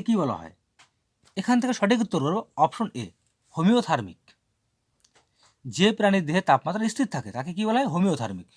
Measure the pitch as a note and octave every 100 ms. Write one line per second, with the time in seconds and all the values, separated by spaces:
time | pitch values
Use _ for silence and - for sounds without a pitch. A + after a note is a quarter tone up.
0 | - A3 C#3+ F#2 E2 - _ _ _ _
1 | _ _ _ - F#3+ B3 B3 A#3+ G3+ A#3+
2 | G#3+ E3+ C#3+ G3 - - D#3+ - A3+ B2
3 | G2 _ _ _ _ - E3+ A#3+ - D3+
4 | G2 - _ _ _ _ _ _ _ _
5 | _ _ _ _ _ _ C3 G#2+ G3 A3+
6 | G#3 G3 D3+ E3+ F#3 C3+ D#3 G3 A3 -
7 | B3+ C#3 A2 G#2+ C#3 F3 G#3+ A#3 C4+ E3
8 | G3 C#3+ A2+ F#2 F2